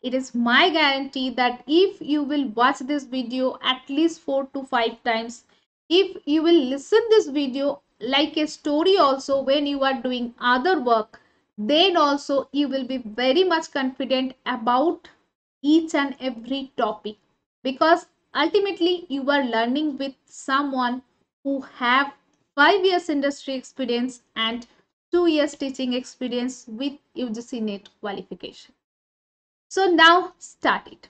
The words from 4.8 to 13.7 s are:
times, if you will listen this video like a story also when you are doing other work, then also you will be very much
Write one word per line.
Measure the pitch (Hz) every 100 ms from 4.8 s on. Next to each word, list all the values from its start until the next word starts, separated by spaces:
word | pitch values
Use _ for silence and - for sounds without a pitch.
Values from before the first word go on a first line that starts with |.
| 226 226
times, | - 226 226 233 _ _ _ _ _
if | 339 370 - -
you | 302
will | 311 339
listen | 254 277 - 427 466
this | 440 302
video | 277 277 247 277 277 _ _
like | 226 269 311 311
a | 302
story | - - 294 349 392
also | 285 269 269 277
when | 262 285 285
you | 285
are | 269 262
doing | 254 247 240 -
other | 240 254 262 370
work, | 247 226 214 - _ _ _ -
then | 208 294 381 349
also | 294 285 - 277 -
you | 269 285
will | 269 247
be | 262
very | 233 214 254 277
much | 370 330 320